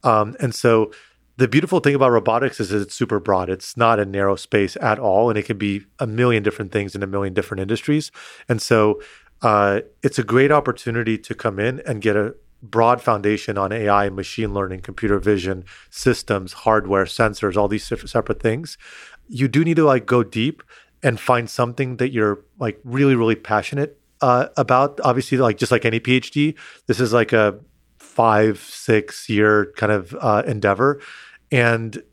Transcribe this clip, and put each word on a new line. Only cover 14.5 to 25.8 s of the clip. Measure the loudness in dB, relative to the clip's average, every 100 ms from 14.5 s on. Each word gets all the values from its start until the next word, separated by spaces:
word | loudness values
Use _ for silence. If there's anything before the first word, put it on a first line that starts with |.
learning, | -4 -6 -8
computer | -12 -6 -2 0
vision, | 2 0 0 -6 -10 -20 _
systems, | -4 -2 -2 -2 -4 -4
hardware, | -6 0 0 2 0 0
sensors, | 0 -2 0 -4 0
all | -2
these | -2
sef-, | -6 -10 -4
separate | -4 -4 -4
things. | -2 -4 -8 -18 -20 -20 -20 -20 _
You | -4 0
do | 2
need | 2 4
to, |
like, | 4 2 2
go | 0
deep | 0 -2 -4 -4 -18 -20 _ _
and | -2 -2
find | 0 0 0
something | -2 -4 -2 -6 -2
that | -2
you're, | 0 0 -2 _ _
like, | -8 -6
really, | -8 2 4 4
really | 2
passionate, | 0 0 -2 -2 -6 -6 _ _ _
uh, | 2 2 2 -2
about. | 2 2 2 0
Obviously, | -2 0 -2 2
like, | 2 0
just | 0
like | 0